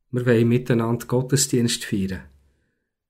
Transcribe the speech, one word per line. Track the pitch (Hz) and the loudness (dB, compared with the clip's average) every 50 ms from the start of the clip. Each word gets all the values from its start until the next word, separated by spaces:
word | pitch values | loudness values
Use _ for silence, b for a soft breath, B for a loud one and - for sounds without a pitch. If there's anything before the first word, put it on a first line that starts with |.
| _ - | _ -8
Wir | 127 123 123 | -6 -4 2
wollen | 127 120 113 117 117 | 2 4 4 4 4
miteinander | 120 123 123 - 123 113 117 113 120 120 - | 2 2 2 2 0 0 2 0 -2 -4 -4
Gottesdienst | - 123 127 131 131 131 - - - - 123 117 117 - - - | -2 -2 -2 -2 0 0 0 0 0 0 0 0 0 -2 -4 -6
feiern. | - 117 101 95 95 95 85 - - _ _ _ _ _ _ _ _ _ _ _ _ _ _ _ _ | -6 -4 -4 -4 -4 -6 -10 -12 -16 _ _ _ _ _ _ _ _ _ _ _ _ _ _ _ _